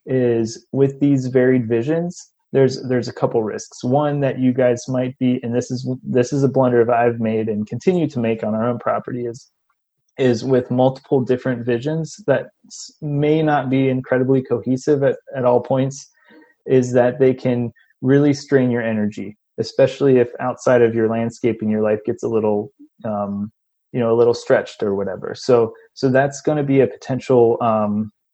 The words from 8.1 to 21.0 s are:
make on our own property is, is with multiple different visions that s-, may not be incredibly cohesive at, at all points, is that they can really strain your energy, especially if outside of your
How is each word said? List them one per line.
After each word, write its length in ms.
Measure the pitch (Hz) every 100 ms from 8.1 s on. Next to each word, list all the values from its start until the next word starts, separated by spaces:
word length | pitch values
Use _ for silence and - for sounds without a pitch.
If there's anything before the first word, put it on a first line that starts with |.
| 123
make 240 | 113 113
on 100 | 110
our 120 | 110 117
own 120 | 120
property 480 | - 110 - 123 120
is, 240 | 127 - _ _ _ _ _ _ -
is 260 | 131 113
with 260 | 127 127 123
multiple 500 | 127 131 135 - 139
different 460 | 120 127 131 120 120
visions 500 | 120 139 160 156 - 175
that 200 | 131 - _ _
s-, 220 | - - _
may 400 | 156 143 147 156
not 260 | 156 143 131
be 200 | 135 135
incredibly 540 | 131 131 127 127 135
cohesive 600 | 127 117 - 127 - 143
at, 140 | 135 117 - 135
at 80 |
all 160 | 123 123
points, 480 | - 131 139 135 - _ _ - _ _ -
is 260 | 131 123
that 240 | 123 123 143
they 160 | 131
can 380 | 127 131 120 120 - _ _
really 320 | 131 139 147
strain 380 | 139 - 135 127
your 120 | 120
energy, 540 | 113 110 104 104 101 - _ -
especially 580 | 110 - 120 - 139 127
if 100 | 120 -
outside 400 | 127 117 - 123
of 140 | 117
your 140 | 113